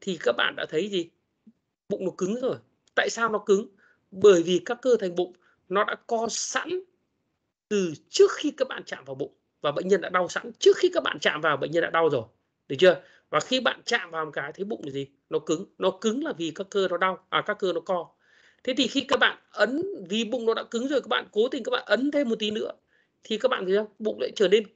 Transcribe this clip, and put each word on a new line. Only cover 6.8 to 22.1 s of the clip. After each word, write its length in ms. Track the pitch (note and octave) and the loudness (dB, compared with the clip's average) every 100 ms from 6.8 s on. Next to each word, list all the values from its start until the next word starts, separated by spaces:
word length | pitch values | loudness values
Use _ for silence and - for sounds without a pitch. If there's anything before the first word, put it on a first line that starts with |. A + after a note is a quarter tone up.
| F#4+ _ _ _ _ _ _ _ - | -8 _ _ _ _ _ _ _ -4
từ 260 | G#3 F3+ D3 _ | -2 -2 -6 _
trước 220 | - G4 | 4 4
khi 180 | - D4+ | 4 -6
các 180 | - C4 | -4 -6
bạn 140 | - - | -6 -12
chạm 180 | - | -14
vào 100 | C3 | -10
bụng 180 | C3 D3 _ _ _ | -10 -10 _ _ _
và 120 | D3+ | -4
bệnh 160 | D3 F#3 | -2 0
nhân 120 | F#3+ | 0
đã 80 | E3 | 2
đau 200 | F3+ E3+ | -2 -2
sẵn. 240 | - A#3 - | -6 -10 2
Trước 180 | G4 F#4+ | 4 6
khi 140 | F4+ | 4
các 80 | E4+ | 2
bạn 160 | C4 D3 | -2 0
chạm 200 | - D3+ | 0 0
vào, 160 | D#3 C#3 | 0 0
bệnh 140 | D3 | 0
nhân 120 | E3 | -2
đã 80 | E3 | 0
đau 180 | E3 E3 | 2 2
rồi, 120 | C3+ A2 _ _ _ - | 2 -4 _ _ _ -8
được 80 | C3+ | 4
chưa? 240 | F#3 E3 - _ - | 4 4 -2 _ -4
Và 100 | D3+ | -2
khi 200 | G3+ B3+ | 0 -2
bạn 200 | A#3 - | -2 -4
chạm 260 | - A#3 F3 | -4 -4 -4
vào 140 | D#3+ | -8
một 60 | D#3 | -6
cái 180 | D3+ C#3+ | -8 -10
thấy 120 | - | -8
bụng 160 | G3 - | -8 -8
là 60 | D3 | -8
gì? 160 | C#3 C#3 _ - | -8 -10 _ -6
Nó 80 | D#3+ | -4
cứng. 280 | D3+ D#3+ F#3+ - | -2 -4 -6 -2
Nó 120 | F#3+ | -2
cứng 340 | F#3+ A3+ A#3+ | 0 -2 -2
là 80 | D#4 | -4
vì 200 | E3 E3 | -6 -6
các 120 | D3+ F#3+ | -8 -6
cơ 180 | G3+ F#3 | -2 0
nó 60 | F3 | 0
đau, 220 | F#3 F3+ - | -2 -2 -4
à, 140 | D#3 D3 | -4 -2
các 120 | D3 | -2
cơ 140 | F#3 | -2
nó 80 | E3 | -2
co. 280 | - F3+ D#3 _ _ _ _ _ | -2 -4 -6 _ _ _ _ _
Thế 100 | - C4 | -4 -2
thì 100 | B3 | 0
khi 140 | C4+ - | -2 2
các 100 | B3+ | 4
bạn 200 | A3 - _ | 4 2 _
ấn, 320 | - A3 C#4 G4 E4+ F3 | 0 0 0 -4 -8 -4
vì 160 | G#3+ | -2
bụng 220 | A3 B3 A3+ | -2 -2 -2
nó 80 | |
đã 100 | A3 | -2
cứng 240 | A3+ A3+ C4+ | -2 -4 -2
rồi, 120 | C#4 | -2
các 80 | G#3+ | 0
bạn 180 | A#3+ - | -4 -2
cố 160 | G#3 A#3+ | 0 0
tình 140 | C#4+ | -2
các 80 | A3 | -4
bạn 120 | B3 - | -4 0
ấn 240 | G#3+ C#4+ | 0 2